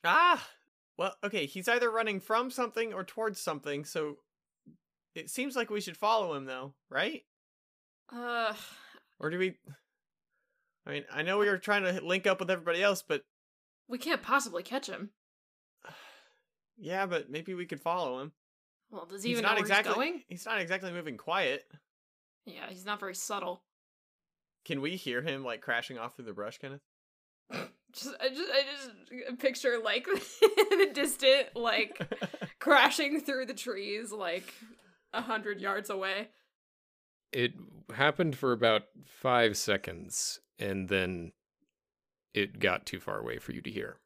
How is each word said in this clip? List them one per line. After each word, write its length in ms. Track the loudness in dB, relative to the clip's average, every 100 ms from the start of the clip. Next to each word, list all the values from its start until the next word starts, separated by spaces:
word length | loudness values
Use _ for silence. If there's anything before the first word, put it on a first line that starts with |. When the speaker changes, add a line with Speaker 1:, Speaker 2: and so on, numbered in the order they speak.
Speaker 1:
Ah. 440 | 6 6 8 6 0 -20 _ _ _ -4
Well, 180 | -4 -2
okay, 220 | -4 -2 -4
he's 200 | -4 0
either 220 | 2 2
running 300 | 2 0 -2
from 320 | 0 0 0
something 420 | -2 -4 -2 -4
or 100 | -6
towards 360 | -8 -4 -4 -4
something, 440 | -6 -6 -6 -6 -6
so 320 | -6 -6 -8 _ _ _ _ -20 -20 _ _ _ -14
it 140 | -8
seems 260 | -4 -4 -2
like 140 | -2
we 120 | -4
should 160 | -6 -2
follow 380 | 2 2 2 -4
him, 100 | -6
though, 300 | -8 -10 _ _
right? 340 | -2 -2 -4 _ _ _ _ _ _ _ _ -16
Speaker 2:
Uh. 400 | -10 -4 -2 -2 -4 -14 -20 -20 -20 _ _
Speaker 1:
Or 100 | -6
do 100 | 0
we, 180 | -2 -4 -20 -20 _ _ _ _ _ _ _ _ _ _ -10
I 60 |
mean, 140 | -10 -8
I 120 | -4
know 140 | 0 2
we 80 | 2
were 100 | 2
trying 260 | 2 2
to 220 | 2 -2 0
link 220 | 2 2
up 120 | 2
with 120 | 0
everybody 320 | -2 0 2
else, 180 | 2 2
but 220 | -2 -4 -4 _ _ _ _ _ -10
Speaker 2:
We 100 | -8
can't 240 | -2 -2
possibly 400 | 2 2 2 -6
catch 240 | -4 -6 -6
him. 240 | -10 -12 _ _ _ _ _ _ _ -20
Speaker 1:
<sighs> 60 | -20 -20 -20 _ _ _ _ _ _
Yeah, 220 | -6 -2 0
but 240 | -2 -2
maybe 240 | -8 -6
we 140 | -8 -6
could 140 | -4
follow 400 | -2 0 -2 -4
him. 100 | -8 _ _ _ _ _ _
Speaker 2:
Well, 160 | -16 -12
does 160 | -6
he 80 | -2
Speaker 1:
He's 80 | 2
Speaker 2:
even 60 |
Speaker 1:
not 60 | 2
Speaker 2:
know 60 | 2
where 60 |
Speaker 1:
exactly, 300 | 4 4 4
Speaker 2:
he's 40 | 0
going? 280 | 0 -4 _
Speaker 1:
he's 180 | -14 -6
not 120 | -4
exactly 300 | -2 -4 -4
moving 240 | -8 -8 -10
quiet. 480 | -2 0 2 -2 -6 -20 _ _ _ _ _ _ -18
Speaker 2:
Yeah, 200 | -14 -14
he's 160 | -12 -8
not 140 | -6
very 140 | -6
subtle. 480 | -8 -6 -4 -4 -8 _ _ _ _ _ _ _ _ _ _ -6
Speaker 1:
Can 160 | -4
we 140 | -4 -6
hear 260 | -4 -2
him, 220 | -2 -4
like, 180 | -6 -6
crashing 380 | -2 -2 -2 -10
off 160 | -10 -10
through 100 | -12
the 80 |
brush, 240 | -8 -10 -10
Kenneth? 240 | -14 -14 _ _ _ _ _ _ _
Speaker 2:
<laughs> 0 | -10 -10 _ _
Just, 220 | -12 -12 -4
I 80 | -2
just, 200 | -2 0
I 100 | 2 2
just 680 | -6 -12 -18 -16 -12 -10 0
picture, 380 | 0 2 0 0
like, 240 | 0 0 0
<laughs> 640 | -2 -2 6 8 8 6
in 80 | 6
the 100 | 6
distant, 640 | 4 0 6 8 8 4 0
like, 440 | 2 2 0 -4 -8 -6 -6 -8 -12
Speaker 1:
<laughs> 120 | -2
Speaker 2:
crashing 600 | 8 10 8 6 0 0
through 280 | -2 -4 -4
the 60 |
trees, 600 | -6 -6 -6 -4 -6 -6
like, 380 | -6 -4 -4 -6 -18 -20 -20 _ _ _
a 80 | -6
hundred 380 | -2 -2 -2 -4
yards 300 | -2 -4 -4
away. 400 | -4 -2 -4 -6 _ _ _ _ _ _ _ _ _ _
Speaker 3:
It 180 | 0 0 -2 -20 -20 -14
happened 440 | 2 2 4 0 2
for 160 | 0
about 300 | 4 6 6 0 -20 -20
five 520 | -4 4 6 6 4
seconds, 840 | 0 0 0 -10 -8 -4 -4 -6 _ -6
and 300 | -4 -2 0
then 460 | 2 2 -2 -8 _ _ _ _ _ _ _ _ _ _
it 260 | -2 -2 2
got 260 | 2 2 -4
too 160 | -10
far 180 | -6 -6
away 200 | -4 -8
for 120 | -8
you 100 | -10
to 80 | -8
hear. 280 | -8 -8 -12